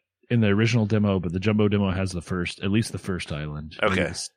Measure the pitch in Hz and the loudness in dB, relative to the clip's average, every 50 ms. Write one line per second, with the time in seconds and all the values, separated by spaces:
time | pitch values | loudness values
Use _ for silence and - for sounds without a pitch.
0 | _ _ _ _ _ - 120 117 110 104 98 104 113 113 117 120 110 101 110 107 | _ _ _ _ _ 0 2 4 4 4 4 4 4 4 4 2 2 2 2 2
1 | 104 104 98 95 85 90 82 92 92 107 107 107 107 104 101 101 101 95 90 92 | 2 2 2 0 0 -2 -2 -2 0 2 2 4 4 4 2 2 2 0 0 -2
2 | 95 92 90 90 - - 95 90 87 87 - - - 98 98 107 107 - - 95 | -2 -4 -4 -6 -6 -6 -4 -4 -4 -4 -6 -4 -2 0 2 2 0 0 -4 -10
3 | - - 92 87 - - 87 73 76 76 73 78 78 78 80 - - 107 95 95 | -6 -6 -6 -6 -6 -8 -8 -8 -8 -8 -8 -10 -12 -12 -6 -2 0 0 2 2
4 | 76 71 - - - - _ | 0 -2 -4 -8 -10 -12 _